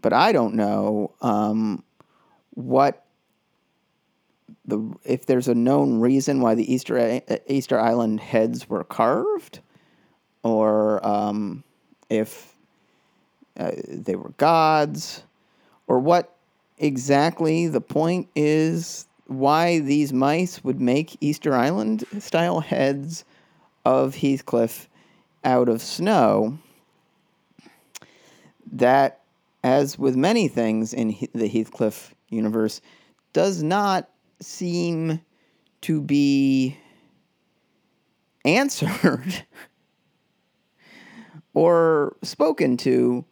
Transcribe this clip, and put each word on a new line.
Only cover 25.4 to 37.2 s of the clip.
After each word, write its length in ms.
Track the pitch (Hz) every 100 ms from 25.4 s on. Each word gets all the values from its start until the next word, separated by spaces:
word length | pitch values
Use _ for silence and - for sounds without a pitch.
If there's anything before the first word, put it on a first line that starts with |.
out 240 | 135 127 123
of 140 | 117
snow. 760 | - - 180 208 113 104 107 147 _ _ _ _ _ _ _ _ _ _ - _ _ - - _ _ _ _ _ -
That, 480 | 127 123 135 135 - _ _ _ _
as 360 | - 135 139 -
with 180 | 135 127
many 320 | 156 233 170
things 460 | - 113 110 110
in 160 | - 113
He-, 180 | 104 127
the 120 | 113 110
Heathcliff 680 | 113 107 - 110 - - _ _
universe, 520 | 113 107 110 110 - _ - _ _ _
does 280 | - 185 185
not 460 | 156 190 202 190 - _ _ _
seem 800 | - - 175 170 170 165 160 160 _ _ _ _ _ _
to 180 | - 156
be 800 | 147 143 143 139 139 135 131 139 _ _ _ _